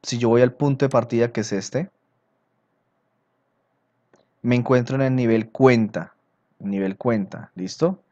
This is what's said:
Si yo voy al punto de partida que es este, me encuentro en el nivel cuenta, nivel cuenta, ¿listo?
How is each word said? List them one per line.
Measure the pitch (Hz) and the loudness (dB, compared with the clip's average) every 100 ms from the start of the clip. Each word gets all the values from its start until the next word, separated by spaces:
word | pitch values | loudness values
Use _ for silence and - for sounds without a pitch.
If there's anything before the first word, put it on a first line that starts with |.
Si | - 120 | -8 -2
yo | 117 | 2
voy | 120 | 4
al | 127 | 4
punto | - 147 135 135 | 2 -2 0 2
de | |
partida | 127 113 117 117 | 0 0 0 0
que | 117 | -2
es | 104 | -4
este, | 98 92 135 190 _ _ _ _ _ _ _ _ _ _ _ _ _ _ _ _ _ _ _ _ _ _ _ _ _ | -6 -6 -8 -8 _ _ _ _ _ _ _ _ _ _ _ _ _ _ _ _ _ _ _ _ _ _ _ _ _
me | 120 123 | -2 0
encuentro | 120 127 120 135 | 2 0 0 -2
en | |
el | 135 127 | 0 0
nivel | 120 113 110 | 2 0 -2
cuenta, | - 131 120 107 - 85 _ _ _ _ _ | 4 4 4 0 -4 -12 _ _ _ _ _
nivel | 101 98 95 95 | -8 -4 -4 -4
cuenta, | 120 110 95 82 - - | -2 -2 -4 -12 -16 -12
¿listo? | 92 - 170 185 _ | -12 -2 -4 -4 _